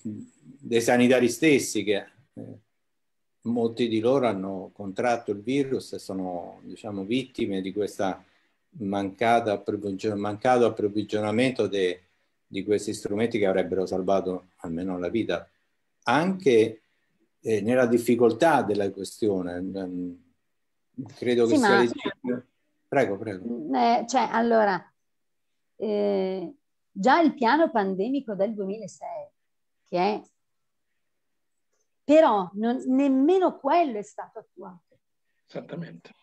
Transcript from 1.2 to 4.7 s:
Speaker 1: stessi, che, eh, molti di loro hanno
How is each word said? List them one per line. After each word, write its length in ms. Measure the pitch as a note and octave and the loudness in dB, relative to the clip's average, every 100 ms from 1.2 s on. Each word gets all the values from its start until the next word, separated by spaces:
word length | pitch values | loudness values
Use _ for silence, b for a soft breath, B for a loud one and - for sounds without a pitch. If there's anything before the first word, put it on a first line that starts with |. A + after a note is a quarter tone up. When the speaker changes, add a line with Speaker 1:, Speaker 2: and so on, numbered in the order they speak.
| B2 | 2
Speaker 1:
stessi, 540 | - D#3+ C3+ G2 A2 | 2 4 4 2 -4
che, 240 | G2 G2 - _ _ | -2 -2 -4 _ _
eh, 240 | A2+ A2 G#2+ _ _ _ _ _ _ _ _ | -18 -16 -18 _ _ _ _ _ _ _ _
molti 440 | A2+ A#2+ A#2 A2+ A#2 | -4 0 0 0 -2
di 100 | A2 | 0
loro 300 | A2+ C#3 B2 | 2 2 2
hanno 420 | F#2+ G2 F#2+ F#2+ | -2 -6 -8 -12